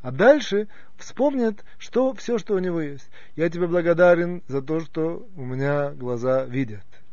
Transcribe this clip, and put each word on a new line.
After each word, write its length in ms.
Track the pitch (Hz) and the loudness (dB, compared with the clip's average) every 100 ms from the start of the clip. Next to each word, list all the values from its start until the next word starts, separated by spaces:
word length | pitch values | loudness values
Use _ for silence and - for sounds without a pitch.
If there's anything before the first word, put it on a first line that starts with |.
А 100 | 127 | -6
дальше 580 | 131 214 294 226 202 214 - - - | 4 8 8 4 -2 -2 -8 -12 -10
вспомнит, 680 | - - 277 277 226 208 - - | -10 0 0 2 0 -2 -8 -10
что, 340 | - - 262 | -4 0 0
все, 240 | 220 - 240 | 0 -4 -4
что 160 | 175 | 0
у 40 | 196 | -2
него 220 | 180 170 | 0 -2
есть. 300 | 151 143 - - - - | -4 -6 -12 -12 -10 -2
"Я 140 | 165 | -2
тебе 160 | 165 175 | 0 0
благодарен 760 | 175 170 165 180 175 175 175 - | 2 4 6 8 6 4 -4 -4
за 140 | 139 | -4
то, 180 | 135 156 | -2 -4
что 460 | 160 - 160 170 247 185 | -4 -4 -4 -4 -10 -10
у 80 | |
меня 460 | 127 127 139 143 143 | -6 -2 0 0 -2
глаза 540 | 143 123 120 123 131 | -4 -6 -2 2 0
видят. 400 | 131 123 131 104 - - - | 0 -2 -2 -4 -10 -12 -12